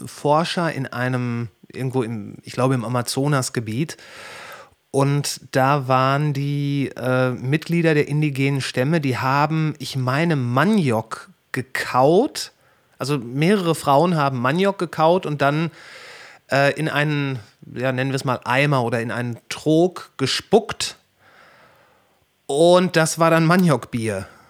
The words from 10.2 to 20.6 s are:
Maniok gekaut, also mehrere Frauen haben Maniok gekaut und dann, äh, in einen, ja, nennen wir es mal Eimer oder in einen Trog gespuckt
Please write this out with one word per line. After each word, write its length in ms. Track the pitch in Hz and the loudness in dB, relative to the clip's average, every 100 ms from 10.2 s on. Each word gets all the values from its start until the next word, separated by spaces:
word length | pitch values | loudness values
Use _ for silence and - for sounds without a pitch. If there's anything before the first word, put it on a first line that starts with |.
| 170 | 0
Maniok 920 | 147 120 127 180 220 139 110 - - - _ _ | 0 0 2 4 4 2 0 -2 -10 -16 _ _
gekaut, 1000 | 127 123 - - 123 139 180 277 - - _ _ _ _ - | -10 -6 -6 -2 2 4 4 2 -4 -12 _ _ _ _ -10
also 200 | 127 147 | -4 -4
mehrere 560 | 117 135 165 214 170 | -4 0 2 2 2
Frauen 420 | 156 147 139 175 160 | 0 4 4 4 2
haben 240 | 139 127 | 0 0
Maniok 380 | 127 165 196 196 | 0 2 0 0
gekaut 480 | 170 - 160 185 156 | -4 0 2 2 0
und 160 | 147 | 0
dann, 280 | 139 151 165 - - - - - - - - | 0 2 -2 -6 -20 -20 -20 -20 -20 -18 -2
äh, 220 | 139 139 | 2 2
in 140 | - 156 | 0 -2
einen, 500 | 143 147 147 139 131 - _ - | 0 0 0 -2 -6 -10 _ -14
ja, 180 | 120 131 | -6 -2
nennen 180 | 127 135 | -2 -2
wir 60 | 135 | -2
es 80 | |
mal 160 | 135 123 | -2 -4
Eimer 380 | 113 127 147 135 | 0 2 2 2
oder 180 | 117 117 | 0 -2
in 100 | 117 | -4
einen 280 | 110 123 117 - | -6 -6 -8 -12
Trog 600 | - 151 156 180 - - - | -6 2 4 2 -2 -14 -6
gespuckt 800 | 131 - - 220 | -4 -4 2 2